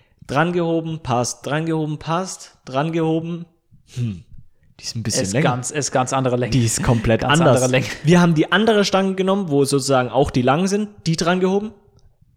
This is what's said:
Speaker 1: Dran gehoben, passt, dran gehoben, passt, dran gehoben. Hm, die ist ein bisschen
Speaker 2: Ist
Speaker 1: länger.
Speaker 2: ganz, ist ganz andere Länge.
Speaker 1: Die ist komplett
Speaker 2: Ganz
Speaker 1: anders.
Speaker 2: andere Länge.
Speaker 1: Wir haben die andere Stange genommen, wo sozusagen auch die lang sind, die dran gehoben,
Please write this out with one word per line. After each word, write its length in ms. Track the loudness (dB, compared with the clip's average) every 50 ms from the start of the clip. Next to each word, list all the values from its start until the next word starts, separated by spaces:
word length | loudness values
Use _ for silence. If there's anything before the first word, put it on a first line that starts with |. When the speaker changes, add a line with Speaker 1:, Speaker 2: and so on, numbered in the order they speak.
| _ _ _ _ -10
Speaker 1:
Dran 260 | -4 0 0 0 0 0
gehoben, 480 | -2 -2 0 0 -2 -2 -4 -8 -8 -4
passt, 440 | -2 -2 -2 -2 -2 -6 -8 -8
dran 180 | -6 -4 -4 -4
gehoben, 320 | -2 -2 -2 -2 -4 -6 -8
passt, 600 | -6 -6 -4 -4 -4 -6 -10 -16 -18 -20 _ _ -16
dran 280 | -8 -4 -2 -2 -2 -2
gehoben. 540 | -2 0 0 0 -2 -2 -6 -10 -10 -12 _ _ _ _ _ _ -20 _ _ -8
Hm, 300 | -6 -6 -6 -6 -8 -14 _ -20 -20 -20 -20 _ _ _ _ _ _
die 40 | -14
ist 120 | -10 -10
ein 60 | -6 -6
bisschen 180 | -4 -4 -2 -4
Speaker 2:
Ist 100 | -2 -2
Speaker 1:
länger. 160 | 0 0 0
Speaker 2:
ganz, 200 | 0 -2 -6 -6
ist 220 | -6 -6 -6 -2 -2
ganz 200 | -2 -2 0 -2
andere 240 | -2 0 0 0
Länge. 140 | 0 -2 0
Speaker 1:
Die 140 | 0 2 2
ist 180 | 2 0 -2 0
komplett 380 | 0 0 2 2 2 2 2 2
Speaker 2:
Ganz 120 | 2 2 4
Speaker 1:
anders. 220 | 4 4 4 4 4
Speaker 2:
andere 80 | 2
Länge. 160 | 0 0 -2 -2 -8 -4 2
Speaker 1:
Wir 180 | 4 4 6
haben 140 | 6 4 4
die 160 | 2 2 2 2
andere 320 | 2 2 4 4 2 2
Stange 300 | 2 2 0 0 0 0
genommen, 340 | -2 0 0 0 0 0 0
wo 140 | 2 2 2
sozusagen 440 | 2 2 0 0 2 2 2 2 2
auch 200 | 2 0 0 2 2
die 100 | 0 2
lang 240 | 2 2 2 2
sind, 220 | 0 0 -2 -2 -4 -8 -8 -4
die 100 | -2 -2
dran 220 | 0 0 0 0 2
gehoben, 320 | 2 0 0 0 -2 -4 -12 _ _ _ _ _ _ -20 _ _ _ _ _